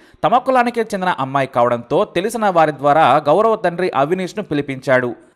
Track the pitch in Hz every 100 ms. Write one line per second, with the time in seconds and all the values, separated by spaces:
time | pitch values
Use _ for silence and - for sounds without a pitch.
0 | _ _ 156 240 262 254 240 233 226 196
1 | 185 147 135 139 131 127 120 120 117 156
2 | 208 170 214 226 208 170 156 135 143 151
3 | 139 147 147 175 226 214 180 170 185 131
4 | 143 185 180 214 175 147 139 131 139 127
5 | 123 - -